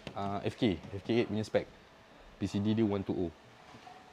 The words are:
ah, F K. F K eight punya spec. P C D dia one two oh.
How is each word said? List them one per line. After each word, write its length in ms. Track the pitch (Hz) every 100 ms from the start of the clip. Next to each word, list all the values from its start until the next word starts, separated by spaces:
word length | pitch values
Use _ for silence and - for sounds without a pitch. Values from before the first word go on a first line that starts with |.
| -
ah, 240 | 104 101 101 -
F 80 |
K. 240 | - 120 82
F 240 | - 98
K 240 | - 117 -
eight 20 |
punya 140 | 104
spec. 240 | 107 98 - - - - - - - -
P 80 | 98
C 160 | 101
D 100 | 104
dia 140 | 110 107
one 160 | 101
two 260 | 95 92 85
oh. 40 | - - - - - - - -